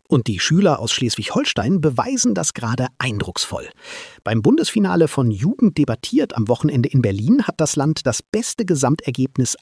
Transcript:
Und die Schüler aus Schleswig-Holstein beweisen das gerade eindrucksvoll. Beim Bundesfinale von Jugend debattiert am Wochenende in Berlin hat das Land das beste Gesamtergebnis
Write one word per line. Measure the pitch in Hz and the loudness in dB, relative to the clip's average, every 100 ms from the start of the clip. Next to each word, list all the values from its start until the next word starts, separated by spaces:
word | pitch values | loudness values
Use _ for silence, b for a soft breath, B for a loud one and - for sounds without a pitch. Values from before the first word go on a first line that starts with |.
| - | 0
Und | 135 113 | 0 2
die | 95 | -2
Schüler | - 165 202 143 | 0 4 4 2
aus | 113 | -2
Schleswig-Holstein | - 120 - 101 233 285 - 117 185 | -2 -2 -4 -4 -2 -2 -2 0 2
beweisen | 151 120 247 269 247 | 0 0 -2 0 0
das | 190 165 | 0 -4
gerade | - 113 123 127 - | -4 -6 -4 -4 -4
eindrucksvoll. | 131 107 95 - - - - - B B B B | -6 -4 -6 -6 -6 -8 -12 -18 B B B B
Beim | - 113 | -2 2
Bundesfinale | 120 269 - 214 196 180 160 | 4 4 2 0 2 2 2
von | - 123 | 2 0
Jugend | 101 147 277 214 151 | 0 -2 2 2 2
debattiert | 139 113 - 277 262 - | 0 -2 -2 -2 0 -2
am | 107 | 0
Wochenende | 120 151 143 127 | 2 2 2 2
in | 135 | 2
Berlin | 104 98 117 269 - | 2 0 2 4 2
hat | - | -2
das | 151 | -2
Land | - 147 156 - | 0 0 0 -2
das | - | -4
beste | - 214 - - | -4 -6 -4 -4
Gesamtergebnis | 185 151 131 156 - 123 127 - 123 - | -2 2 2 0 -2 -2 -2 0 -2 -2